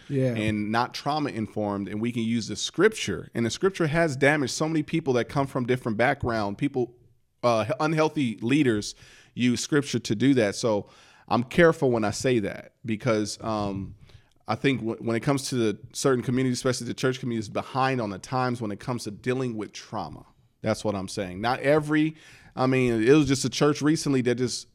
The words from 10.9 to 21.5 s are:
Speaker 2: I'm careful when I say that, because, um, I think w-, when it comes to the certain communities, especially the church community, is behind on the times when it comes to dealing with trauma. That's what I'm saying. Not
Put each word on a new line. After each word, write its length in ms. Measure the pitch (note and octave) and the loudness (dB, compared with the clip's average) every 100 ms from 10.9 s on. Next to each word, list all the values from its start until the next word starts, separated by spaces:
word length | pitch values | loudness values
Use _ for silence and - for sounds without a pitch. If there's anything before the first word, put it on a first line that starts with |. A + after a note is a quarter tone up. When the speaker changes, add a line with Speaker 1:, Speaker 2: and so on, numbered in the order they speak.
| - - - - | -14 -20 -14 -2
Speaker 2:
I'm 140 | A#2 | -2
careful 460 | A#2+ - E3 D#3+ C3+ | 0 6 6 6 2
when 140 | A#2 | 2
I 80 | G#2 | 0
say 280 | - C3+ A#2+ | 0 0 0
that, 340 | F#2+ - - _ A#2 | -2 -6 -16 _ -6
because, 520 | G#2+ C3 G#2+ G#2 - | -2 0 0 0 -4
um, 540 | A2+ G#2+ G2+ G2 F#2+ - - - _ _ - | -4 -2 -2 -6 -8 -14 -20 -20 _ _ -6
I 100 | A2 | 0
think 260 | C#3 B2+ | 0 0
w-, 160 | A2 - | -2 -4
when 160 | A#2 A2+ | -2 -2
it 60 | |
comes 260 | D3 C#3 - | 0 0 0
to 60 | B2+ | 0
the 220 | A2 G2 - | 0 -2 -8
certain 280 | - C#3+ B2+ | -2 2 2
communities, 360 | A#2+ B2 C3 B2 | 0 0 0 0
especially 300 | C3 B2 A#2+ | -2 -2 -6
the 60 | - | -4
church 260 | C3+ B2+ | -2 -2
community, 240 | B2+ A2+ G2+ | -4 -4 -4
is 40 | |
behind 520 | G#2 - C3 C3 C3 | -6 -4 0 0 0
on 80 | G#2 | -4
the 100 | F#2+ | -8
times 420 | - B2+ B2+ A#2 | -6 -2 -2 -2
when 100 | G#2+ | -6
it 80 | G2 | -8
comes 240 | - A#2+ A2+ | -6 -6 -8
to 60 | |
dealing 440 | G2 B2+ B2+ B2+ G#2+ | -8 -4 -2 -2 -6
with 160 | G2+ | -8
trauma. 540 | - - G#2+ D2+ - - _ _ _ | -12 -10 -8 -8 -10 -20 _ _ _
That's 220 | A2 G#2+ | -2 0
what 120 | G#2+ G2+ | -2 -4
I'm 120 | F#2+ | -4
saying. 320 | - F#2 F#2 | -6 -6 -4
Not 220 | A#2 | -2